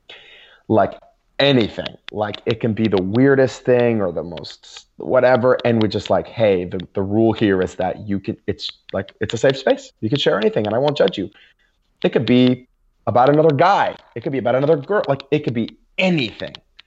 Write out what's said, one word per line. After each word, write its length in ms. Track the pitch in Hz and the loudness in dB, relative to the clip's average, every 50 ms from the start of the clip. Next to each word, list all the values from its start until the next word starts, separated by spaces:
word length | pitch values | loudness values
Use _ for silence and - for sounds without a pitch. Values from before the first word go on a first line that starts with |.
| _ _ - - - - - - - - - _ _ _ | _ _ -20 -20 -20 -20 -20 -20 -20 -20 -20 _ _ _
like, 300 | 113 107 98 - - - _ _ _ _ _ _ _ _ | 2 2 2 2 -2 -12 _ _ _ _ _ _ _ _
anything. 580 | 135 143 143 127 110 92 - - - - - - _ - | 2 4 4 4 2 0 -4 -8 -12 -12 -12 -16 _ -14
Like, 300 | - 98 104 104 101 - - | -6 -6 -6 -6 -6 -8 -4
it 140 | - 113 110 | -4 -4 -2
can 120 | - 120 107 | -2 -4 -2
be 140 | 104 113 110 | 0 0 0
the 140 | 98 98 92 | 0 0 -2
weirdest 600 | 95 101 120 131 139 139 135 131 123 - - - | 0 2 2 4 4 6 4 2 0 0 -6 0
thing 360 | - 123 120 120 120 117 110 | 2 2 4 4 2 2 0
or 120 | 101 90 82 | -2 -2 -4
the 100 | 82 80 | -6 -8
most 640 | 85 85 76 - - - _ _ - - - - _ _ | -8 -12 -14 -14 -16 -18 _ _ -20 -20 -20 -20 _ _
whatever. 600 | _ - - 101 127 123 123 127 123 113 127 123 - - | _ -8 0 0 2 4 4 2 4 2 2 0 2 0
And 180 | 120 117 113 107 | 0 2 2 2
we're 60 | 104 | 0
just 200 | - 107 - - | -2 -4 -2 -2
like, 200 | 101 92 85 - | -2 -2 -2 -4
"Hey, 360 | - - 113 104 98 92 90 | -4 0 2 2 2 2 -2
the, 140 | 87 92 95 - - _ | -6 -8 -10 -10 -8 _
the 80 | - 98 | -6 -6
rule 300 | 95 101 107 113 113 107 | -2 0 2 2 2 2
here 280 | - 120 104 95 92 | 2 2 2 2 2
is 140 | 92 90 - | 0 -4 -4
that 300 | - 92 92 - - 104 | -4 -6 -6 -6 -8 -8
you 140 | 107 101 98 | -8 -8 -6
can, 160 | - - 104 - _ | -6 -8 -10 -10 _
it's, 240 | - 95 - - - - _ _ _ - | -10 -8 -8 -8 -14 -14 _ _ _ -8
like, 200 | 98 101 - - _ | -8 -8 -8 -8 _
it's 140 | - 90 - | -8 -6 -4
a 40 | 113 | 0
safe 200 | - 139 139 135 | 0 0 0 0
space. 340 | - - 262 269 - - _ _ | 0 -2 -2 -2 -4 -18 _ _
You 80 | - 110 | -6 -2
can 100 | 127 143 | -2 0
share 200 | - - 156 185 | 0 0 0 0
anything 280 | 214 220 214 - 107 | -2 -2 -2 -2 -4
and 80 | 104 104 | -2 -2
I 40 | 117 | 0
won't 180 | 135 151 143 | -2 -2 0
judge 220 | - 175 160 - - | 0 -2 -2 -2 -4
you." 100 | 95 90 _ - _ _ _ _ _ _ _ _ _ _ _ _ - | -10 -10 _ -20 _ _ _ _ _ _ _ _ _ _ _ _ -4
It 60 | 185 - | 0 0
could 140 | 185 127 | 0 0
be 420 | 107 127 123 127 123 127 127 - _ _ _ _ _ _ _ _ - | 2 4 4 4 4 2 0 -6 _ _ _ _ _ _ _ _ -2
about 200 | 110 123 123 135 | 2 2 4 4
another 260 | 147 151 156 165 147 | 4 4 4 4 4
guy. 400 | 131 165 180 202 175 131 95 - - - _ _ | 4 4 4 4 2 0 -2 -4 -10 -18 _ _
It 60 | 120 113 | -10 -8
could 80 | 170 | -6
be 80 | 135 135 | -6 -4
about 160 | 104 120 120 | -2 0 0
another 220 | 127 143 143 165 | 0 2 2 0
girl. 260 | 151 135 - 196 214 - - | 0 0 -2 -2 -2 0 -2
Like, 160 | 139 135 - _ - | -2 -4 -2 _ -2
it 80 | 151 147 | -2 -2
could 120 | - 117 | -2 -4
be 220 | 117 113 - - _ _ _ _ - | -4 -4 -6 -8 _ _ _ _ -2
anything. 560 | 180 185 180 156 131 104 95 - - - - - _ _ _ _ - | 0 0 0 0 -2 -4 -6 -10 -14 -14 -14 -18 _ _ _ _ -20